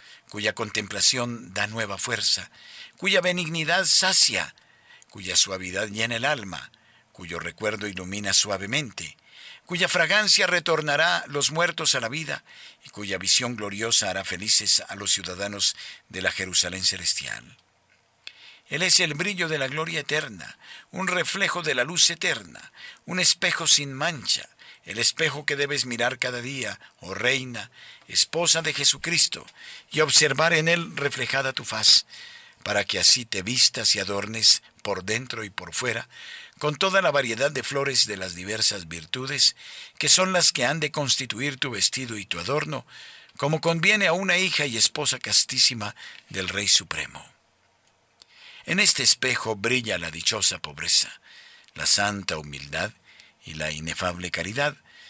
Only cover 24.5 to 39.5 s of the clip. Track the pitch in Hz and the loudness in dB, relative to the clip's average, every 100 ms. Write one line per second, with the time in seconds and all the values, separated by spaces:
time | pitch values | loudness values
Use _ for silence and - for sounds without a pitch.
24.5 | _ - - 82 104 117 - 156 143 147 | _ -20 -18 -10 0 0 2 0 0 -2
25.5 | 139 143 139 123 117 120 127 127 123 123 | 0 0 0 -2 0 0 0 -4 -4 -6
26.5 | 135 104 - - _ 90 95 120 135 127 | -6 -6 -8 -14 _ -10 0 2 2 -2
27.5 | 113 104 - - - - - - 165 170 | -10 -14 -18 -20 -20 -2 0 2 2 4
28.5 | 165 160 143 139 139 170 165 - 95 - | 4 2 2 2 2 0 2 2 0 -10
29.5 | - - - - 151 147 - 151 135 165 | -18 -18 -18 -4 2 4 6 6 4 4
30.5 | 160 160 170 156 135 139 - 120 135 131 | 4 4 2 -2 -4 -4 -2 -2 -2 -2
31.5 | - 117 110 - - - - - - - | -4 -4 2 6 6 4 -10 -18 -20 -20
32.5 | _ 101 101 101 95 - 127 117 98 95 | _ -2 0 0 2 4 4 2 -6 -2
33.5 | 127 - 120 107 104 98 101 104 113 104 | 2 2 2 2 2 0 -4 -4 2 4
34.5 | - - _ 101 92 92 117 131 113 104 | 4 -2 _ -4 -4 -2 -4 -4 -8 -8
35.5 | - 90 - 127 113 - - - - - | -10 -6 -4 -2 -4 -8 -16 -16 -16 -18
36.5 | _ 147 147 190 190 175 139 123 110 143 | _ -4 0 2 4 4 2 0 0 0
37.5 | 139 - 139 135 120 104 95 95 87 95 | 0 -2 0 2 2 2 0 -6 -6 -6
38.5 | 110 - 101 82 82 76 127 135 139 - | 0 0 0 -6 -10 -8 -8 -4 2 2